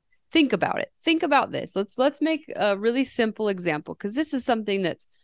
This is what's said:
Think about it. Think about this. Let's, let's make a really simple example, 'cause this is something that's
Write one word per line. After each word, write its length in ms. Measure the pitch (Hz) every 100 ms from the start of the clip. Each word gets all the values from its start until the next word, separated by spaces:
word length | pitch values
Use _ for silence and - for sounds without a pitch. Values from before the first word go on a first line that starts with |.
| _ _ _
Think 220 | 330 285
about 280 | 190 - -
it. 120 | - _
Think 200 | - 330
about 300 | 339 277 -
this. 220 | 135 -
Let's, 240 | - 208 -
let's 220 | 262 294
make 320 | 311 311 -
a 220 | - 208 196
really 280 | 220 240
simple 440 | 262 - 220 208 214
example, 460 | 190 175 151 151
'cause 200 | 165 202
this 200 | 233 311
is 100 | 269
something 380 | 240 226 208 196
that's 240 | 180 - - _